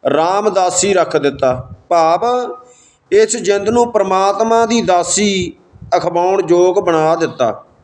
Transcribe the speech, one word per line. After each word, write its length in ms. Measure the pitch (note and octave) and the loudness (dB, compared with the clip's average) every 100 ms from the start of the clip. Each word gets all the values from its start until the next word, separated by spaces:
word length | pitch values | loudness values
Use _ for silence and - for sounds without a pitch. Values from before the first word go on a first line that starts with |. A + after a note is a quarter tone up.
ਰਾਮਦਾਸੀ 880 | B2+ C#3+ D#3+ G3 G#3 F#3+ F3+ F3 G3+ | -2 0 0 0 0 0 -2 0 0
ਰੱਖ 220 | F#3 D#3+ D#3 | 0 0 0
ਦਿੱਤਾ, 520 | C#3 C#3 C3 B2+ - - _ | -2 -2 -2 -2 -8 -20 _
ਭਾਵ 360 | E3+ D#3+ F3 A3+ B3 A#3+ - - _ _ _ _ | 0 2 0 0 -4 -6 -12 -18 _ _ _ _
ਇਸ 240 | G3 A3 A#3+ | 2 2 0
ਜਿੰਦ 320 | F#3 G3+ G3+ | -2 -2 0
ਨੂੰ 240 | A#3+ A#3+ | 0 0
ਪ੍ਰਮਾਤਮਾ 760 | A3 F#3+ F#3+ G3 G3+ A3+ A3+ A3+ | 0 0 0 0 0 0 2 2
ਦੀ 140 | A#3 | 0
ਦਾਸੀ 680 | F3+ F3+ E3+ - G#3 G3 F3 - _ - - F3 | 2 0 0 0 0 0 -4 -10 _ -20 -2 -2
ਅਖਵਾਉਣ 460 | D#3+ E3+ F3+ G3 E3 | 0 -2 0 0 2
ਯੋਗ 300 | F3 F3+ F3+ | 4 4 2
ਬਣਾ 360 | F3 D#3+ D#3 E3 | 0 0 2 0
ਦਿੱਤਾ। 480 | D#3+ - A#2+ G#2 - _ | -2 -2 -4 -4 -14 _